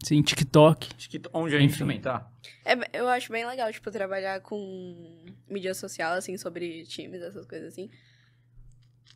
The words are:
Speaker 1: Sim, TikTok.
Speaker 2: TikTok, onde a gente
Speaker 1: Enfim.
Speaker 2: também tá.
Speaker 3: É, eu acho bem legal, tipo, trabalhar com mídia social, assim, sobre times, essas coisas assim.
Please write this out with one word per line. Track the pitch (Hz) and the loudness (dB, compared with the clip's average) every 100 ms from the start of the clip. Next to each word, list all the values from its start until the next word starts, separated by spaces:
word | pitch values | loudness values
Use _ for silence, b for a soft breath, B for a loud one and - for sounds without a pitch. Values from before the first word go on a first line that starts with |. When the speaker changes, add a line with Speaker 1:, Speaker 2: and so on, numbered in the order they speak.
Speaker 1:
Sim, | - 151 | 2 4
TikTok. | 139 - 151 156 151 156 - - | 4 2 6 10 10 8 -2 -14
Speaker 2:
TikTok, | - 151 - 160 | -12 -12 -6 -4
onde | 160 143 | 0 6
a | |
gente | 143 | 6
Speaker 1:
Enfim. | - | 4
Speaker 2:
também | 143 113 | -2 -2
tá. | 131 120 - - b b - | -4 -6 -8 -20 b b 0
Speaker 3:
É, | 240 - | 0 0
eu | - 247 | -2 0
acho | 247 254 | 0 -2
bem | 226 233 | -6 -4
legal, | 254 226 | -4 -4
tipo, | 220 220 | -4 -10
trabalhar | 202 190 196 190 190 | -6 -4 -4 -4 -6
com | - 208 196 185 180 175 165 165 170 190 _ | -6 -8 -8 -12 -12 -16 -20 -20 -20 -20 _
mídia | 196 185 185 | -6 -6 -6
social, | 190 - 165 | -10 -4 -2
assim, | 180 190 185 | -2 -4 -8
sobre | 185 170 170 165 165 | -8 -8 -8 -10 -12
times, | - 156 180 | -14 -12 -12
essas | 175 202 - | -12 -14 -14
coisas | 160 160 | -14 -14
assim. | 180 196 - _ _ _ _ _ - - - _ _ _ | -14 -16 -18 _ _ _ _ _ -20 -20 -20 _ _ _